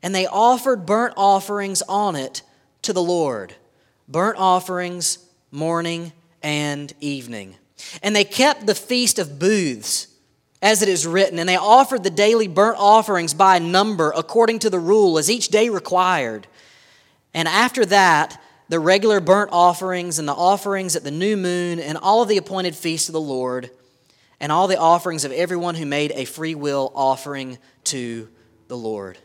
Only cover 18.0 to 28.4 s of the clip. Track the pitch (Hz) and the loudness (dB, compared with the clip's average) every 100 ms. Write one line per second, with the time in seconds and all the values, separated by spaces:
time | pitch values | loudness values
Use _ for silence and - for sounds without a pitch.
18 | 190 156 156 - _ _ _ 165 160 190 | 6 4 2 -6 _ _ _ -2 2 2
19 | 220 208 170 190 202 175 175 175 185 180 | 4 0 4 4 4 4 4 4 -4 -6
20 | 175 156 151 143 175 196 202 196 190 160 | -6 -6 -4 0 2 2 0 -4 -4 -6
21 | 143 147 196 208 180 175 175 170 147 - | -6 -4 -2 -2 -2 -2 -4 -4 -6 -4
22 | 185 220 226 208 185 190 180 170 170 165 | 2 2 2 0 -2 -6 -6 -6 -6 -4
23 | - 160 151 131 127 127 123 _ _ _ | -4 -6 -6 -4 -4 -6 -10 _ _ _
24 | _ _ _ _ 143 156 190 190 165 175 | _ _ _ _ -2 0 2 2 4 4
25 | 180 160 139 131 175 180 175 165 151 143 | 2 -6 -6 -4 -4 -2 -6 -6 -4 -2
26 | 147 135 127 - 160 160 147 139 135 - | -2 -4 -8 -8 -8 -6 -4 -4 -4 -2
27 | 135 131 147 139 131 123 _ _ - 139 | -2 -2 -4 -10 -10 -14 _ _ -8 -8
28 | 120 117 110 _ | -8 -10 -14 _